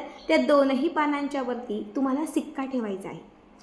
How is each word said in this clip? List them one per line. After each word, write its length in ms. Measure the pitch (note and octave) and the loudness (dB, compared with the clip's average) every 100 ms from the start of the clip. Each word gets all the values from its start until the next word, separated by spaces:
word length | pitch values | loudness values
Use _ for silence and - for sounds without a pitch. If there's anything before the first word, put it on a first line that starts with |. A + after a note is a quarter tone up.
| - - - | -4 -8 2
त्या 80 | D#4+ | 4
दोनही 520 | B3+ C#4+ C4+ C4 D#4 | 6 6 6 4 0
पानांच्या 540 | - D4 C#4+ C#4+ C#4 | 0 0 0 -2 -4
वरती 500 | B3 A#3+ - G#3+ G#3 - | -4 -4 -4 -6 -6 -2
तुम्हाला 300 | C4+ C4+ D#4 | 0 0 0
सिक्का 380 | - - - C4+ | -2 -4 -6 -4
ठेवायचा 440 | C4 A3 F#3+ - | -4 -4 -6 -8
आहे. 120 | E3 - - - - | -12 -16 -20 -20 -20